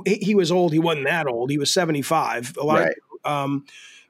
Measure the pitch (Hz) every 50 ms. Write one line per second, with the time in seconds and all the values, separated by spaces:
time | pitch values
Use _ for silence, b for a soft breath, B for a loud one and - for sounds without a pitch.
0 | - 190 208 - 156 190 214 202 175 151 175 180 175 170 151 160 160 165 160 147
1 | 135 139 170 170 156 139 123 117 123 135 143 151 139 135 - 190 175 165 156 143
2 | 127 - 160 156 135 117 113 120 123 127 - - 139 151 156 160 170 160 - -
3 | - _ - - - 147 147 143 139 139 139 139 139 B B B B B B B
4 | B